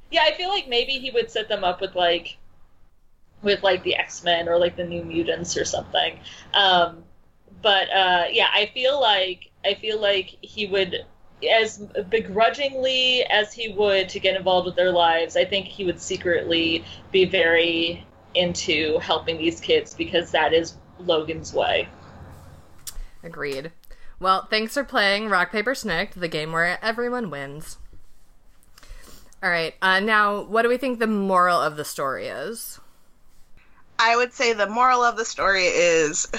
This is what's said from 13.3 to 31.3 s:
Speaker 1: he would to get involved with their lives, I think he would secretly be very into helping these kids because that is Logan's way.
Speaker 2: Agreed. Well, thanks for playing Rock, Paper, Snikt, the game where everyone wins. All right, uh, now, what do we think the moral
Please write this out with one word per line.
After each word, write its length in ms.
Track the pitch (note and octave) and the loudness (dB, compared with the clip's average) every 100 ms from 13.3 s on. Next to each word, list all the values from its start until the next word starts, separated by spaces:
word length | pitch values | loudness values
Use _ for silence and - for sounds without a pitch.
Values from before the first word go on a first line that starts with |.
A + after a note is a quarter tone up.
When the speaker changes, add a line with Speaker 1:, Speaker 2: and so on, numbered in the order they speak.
| G#3 G#3 | 0 0
Speaker 1:
he 160 | B3 A3+ | -4 -8
would 400 | G3 G#3 G3 F#3 | 0 2 2 0
to 100 | G3+ | -2
get 160 | F#3+ F#3 | 0 0
involved 300 | F#3 F3+ F3 | 2 2 2
with 100 | F3 | 0
their 160 | F#3 | 2
lives, 460 | F3 E3+ E3 E3 F3 | 4 4 2 0 0
I 80 | F3+ | 0
think 220 | G3 F#3 | 0 -6
he 180 | - F#3 | -6 -4
would 140 | E3 | -4
secretly 840 | - F#3 F3+ D#3+ - E3+ E3 E3 - - - | -6 -4 0 0 0 0 0 -2 -6 -18 0
be 140 | F#3+ F3+ | 2 4
very 800 | F#3 E3 E3 E3+ E3 E3 F3 - - - - | 4 4 4 4 0 -2 -6 -14 -20 -6 -2
into 640 | F3 F3 - D#3 D#3 E3 | -2 -2 -2 0 0 -2
helping 380 | F3+ D#3+ E3 E3 | 0 -2 -2 -2
these 220 | E3 E3 | -2 -2
kids 340 | - D#3 - | 2 0 0
because 380 | - E3 E3+ E3+ | -8 -2 -2 0
that 220 | E3 D3+ | 0 4
is 220 | D#3+ E3 - - - | 2 0 -8 -20 -10
Logan's 540 | F3 D#3+ D#3 D#3+ D3+ | -2 -2 -2 -8 -6
way. 340 | C#3+ - E2+ - - - - - - - - - - - - - - | -2 0 0 -2 -10 -20 -20 -20 -20 -20 -20 -20 -18 -12 -10 -12 -14
Speaker 2:
Agreed. 480 | E3+ D#3+ C#3+ C3+ D#3+ - - - - - | -16 -10 -8 -8 -10 -16 -20 -16 -16 -4
Well, 260 | F#3 F#3+ - | 0 0 2
thanks 240 | G#3+ A3 | -2 -2
for 100 | C#4+ | -4
playing 460 | C4 B3 G3 G3+ A3 | -2 2 2 2 2
Rock, 220 | F#3 F3+ | 0 0
Paper, 220 | A3 G#3+ | -2 -2
Snikt, 400 | C4+ G#3+ E3+ G3+ | -2 -2 -2 -4
the 140 | F#3 E3+ | -4 -4
game 240 | D#3+ D#3 | -4 -2
where 260 | E3 F3 F3+ | 0 0 0
everyone 480 | A3 A3+ A#3+ B3 G#3 | -4 -2 -2 -4 -6
wins. 460 | C#3+ C#3 D3 - - - - - - - - - - - - - - - - - - | -8 -10 -12 -14 -14 -16 -16 -16 -18 -20 -20 -20 -20 -20 -20 -18 -18 -18 -20 -20 -6
All 60 | F#3+ | -2
right, 240 | E3+ D#3+ - | 0 -2 -2
uh, 180 | F#3+ F#3+ | 0 2
now, 440 | G#3+ G#3+ G#3 G3+ | 4 4 2 0
what 180 | F#3 A3 | -2 0
do 80 | A#3+ | 2
we 80 | B3 | 2
think 220 | B3 A#3+ | -2 -2
the 80 | A3 | 0
moral 520 | G#3 G3 | 0 2